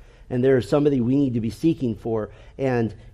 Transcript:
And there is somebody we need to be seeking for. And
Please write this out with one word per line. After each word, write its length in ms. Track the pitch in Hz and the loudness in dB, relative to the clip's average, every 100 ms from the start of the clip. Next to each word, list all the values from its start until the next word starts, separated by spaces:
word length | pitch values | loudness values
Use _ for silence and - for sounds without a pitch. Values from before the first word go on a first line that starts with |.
| - - - | -20 -20 -6
And 160 | 127 | 0
there 140 | 135 131 | 4 4
is 100 | - | 2
somebody 320 | 151 147 139 | 2 2 2
we 160 | 117 139 | 0 0
need 180 | 139 | 0
to 60 | 120 | -2
be 80 | 110 | -4
seeking 460 | 113 165 160 123 | -2 -2 0 -2
for. 360 | 101 120 113 107 - - - | -4 -6 -6 -6 -12 -20 -6
And 360 | 139 120 110 - - | -2 0 -2 -6 -18